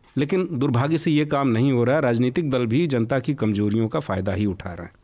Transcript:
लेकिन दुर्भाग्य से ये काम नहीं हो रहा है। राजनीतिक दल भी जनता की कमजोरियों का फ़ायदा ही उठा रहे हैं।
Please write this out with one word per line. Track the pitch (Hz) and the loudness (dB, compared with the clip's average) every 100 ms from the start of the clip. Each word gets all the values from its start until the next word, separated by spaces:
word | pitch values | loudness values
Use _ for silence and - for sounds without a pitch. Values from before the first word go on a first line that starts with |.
| _ - | _ -4
लेकिन | 147 185 185 | -2 0 -2
दुर्भाग्य | 143 139 120 139 160 | -2 0 0 0 0
से | 170 | 2
ये | 147 | 0
काम | 147 143 139 | 2 0 2
नहीं | 113 135 | 2 2
हो | 127 | 2
रहा | 120 151 | 2 2
है। | |
राजनीतिक | 135 117 123 131 156 | 2 2 0 0 0
दल | 131 120 | 0 0
भी | 123 170 | 0 0
जनता | 127 113 135 | 0 0 -2
की | 139 | -2
कमजोरियों | 143 110 101 104 110 110 | -2 0 0 0 0 0
का | 156 | -2
फ़ायदा | - 98 95 | -4 -4 -2
ही | 95 104 | -2 -2
उठा | 90 90 | -4 -8
रहे | 85 | -12
हैं। | 87 - | -14 -18